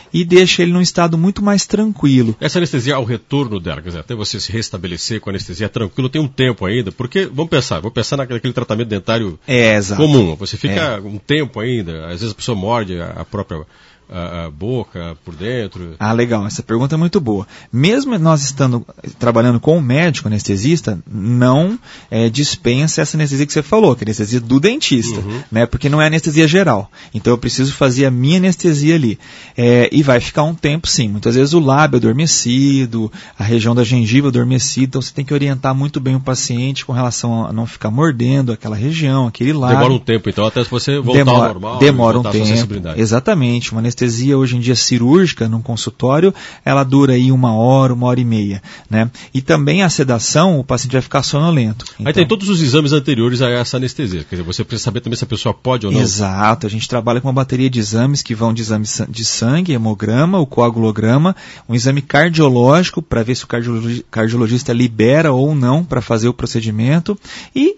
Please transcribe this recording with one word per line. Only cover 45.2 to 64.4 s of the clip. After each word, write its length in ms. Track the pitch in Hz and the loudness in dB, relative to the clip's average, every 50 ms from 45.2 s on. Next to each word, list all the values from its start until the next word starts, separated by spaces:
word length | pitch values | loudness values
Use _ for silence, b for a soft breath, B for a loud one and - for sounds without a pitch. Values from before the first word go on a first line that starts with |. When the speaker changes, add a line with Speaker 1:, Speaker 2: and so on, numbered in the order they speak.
| 190 165 - - 113 113 | 4 4 0 -2 -2 -2
Speaker 1:
num 120 | 110 113 | -2 -4
consultório, 720 | 110 - 117 110 - - - - - 127 135 151 170 196 185 B B B B B B | -4 -4 -6 -6 -6 -8 -6 -2 0 2 2 4 4 2 2 B B B B B B
ela 200 | - 135 139 139 | 0 2 2 2
dura 300 | 131 135 139 139 135 127 | 2 4 4 4 4 4
aí 180 | 123 127 131 131 | 4 4 4 4
uma 200 | 127 127 120 110 | 4 2 2 2
hora, 400 | 110 113 123 131 135 135 131 123 | 2 4 4 4 4 4 4 2
uma 140 | 120 123 | 0 0
hora 140 | 123 123 123 | 0 0 0
e 40 | 127 | 0
meia, 380 | 120 113 110 104 101 98 98 B B B B B B | 0 0 0 0 -2 -4 -6 B B B B B B
né? 220 | 107 110 113 120 B B B B - | 0 0 0 0 B B B B -6
E 80 | 131 135 | -4 0
também 400 | - 170 156 143 143 151 185 196 | 0 0 2 2 2 2 2 2
a 60 | 175 | 2
sedação, 720 | - - 147 127 123 113 - - - 151 170 190 180 143 | 2 0 0 2 0 0 -2 0 2 2 4 4 2 2
o 20 | 127 | 0
paciente 300 | - 139 120 - 127 123 | -2 -2 -2 -2 -2 -2
vai 100 | 131 127 | -2 -2
ficar 220 | - - 143 131 | 0 -2 -2 -2
sonolento. 600 | - - 143 151 170 170 147 120 110 107 117 - - - - | 0 0 0 2 2 2 2 0 0 -2 -6 -10 -14 -12 -6
Speaker 2:
Aí 40 | 107 | -4
Speaker 1:
Então 100 | 143 151 | -2 2
Speaker 2:
tem 120 | 202 170 | 2 2
todos 240 | 135 220 214 196 190 | 2 2 0 0 0
os 140 | 202 165 165 | 0 2 2
exames 300 | 135 120 156 156 143 147 | 4 4 2 2 4 2
anteriores 500 | 151 135 160 143 113 113 123 123 120 135 | 2 2 0 0 2 2 0 2 0 0
a 80 | 123 | 0
essa 260 | 120 123 120 - - | 0 0 -2 -2 -4
anestesia. 460 | 127 127 127 - - 147 104 90 82 76 | -4 -4 -4 -4 -4 -4 -4 -4 -6 -6
Quer 140 | - - | -8 -8
dizer, 80 | 87 87 | -8 -6
você 180 | 80 92 - 107 | -6 -6 -6 -6
precisa 220 | - - 107 - | -6 -6 -6 -4
saber 160 | 127 101 120 | -4 -6 -4
também 160 | - 117 117 | -6 -6 -6
se 80 | - - | -6 -4
a 20 | |
pessoa 260 | - 117 101 - 120 101 | -6 -6 -4 -4 -4 -4
pode 320 | - - 123 127 123 208 | -4 -2 -2 -2 -2 -2
ou 60 | 196 | 0
não. 100 | 170 127 | 0 0
Speaker 1:
Exato. 640 | 123 117 98 104 104 95 95 95 104 107 113 117 - | 0 0 0 -2 -2 -2 -2 0 2 2 2 0 -2
A 60 | 104 | -4
gente 180 | 98 110 - - | -4 -6 -6 -4
trabalha 320 | - 120 110 120 120 123 | -4 -2 0 0 0 0
com 60 | 123 | 0
uma 80 | 135 127 | 0 0
bateria 340 | 135 131 131 - 127 131 131 | -2 -2 -2 0 0 0 0
de 120 | 127 120 | 0 0
exames 420 | 107 101 107 113 120 135 143 139 - | -2 0 0 0 0 0 0 -2 -4
que 140 | - 117 | -6 -4
vão 180 | 107 117 113 113 | -2 -2 -2 -2
de 80 | 113 113 | -2 -2
exame 240 | 107 110 107 107 | -2 -2 -2 -2
sa-, 180 | 107 - - 113 | -4 -4 -6 -6
de 200 | - - 110 117 | -6 -6 -6 -6
sangue, 480 | - - - 113 117 135 165 190 180 151 | -6 -4 -2 0 0 0 0 0 0 -2
hemograma, 680 | 120 113 110 107 98 - 104 110 123 151 170 190 196 | 0 0 -2 -2 -2 -2 0 0 2 2 2 2 0
o 80 | 156 | 0
coagulograma, 880 | 131 - - 120 120 113 117 113 110 107 104 107 110 120 139 156 185 190 B B B B B B - | 0 2 2 2 2 2 2 0 0 0 0 2 2 2 4 2 2 0 B B B B B B -4
um 60 | 113 | -2
exame 260 | 120 113 135 135 143 | 0 0 0 0 0
cardiológico 1040 | 139 - - 139 156 175 165 160 156 139 127 123 120 127 143 170 185 - - - 160 | -2 0 2 2 2 2 4 4 4 4 4 6 6 6 6 4 4 0 -2 -6 -6
pra 220 | - - 117 113 | -4 -2 -2 0
ver 100 | 113 127 | -2 -2
se 80 | - - | -4 -4
o 60 | - | -6
cardiologi-, 560 | - 120 117 120 120 113 113 117 120 123 - - | -6 -4 -4 -4 -4 -4 -4 -4 -4 -6 -8 -8
cardiologista 640 | - 113 113 113 117 120 | -2 -2 0 0 2 0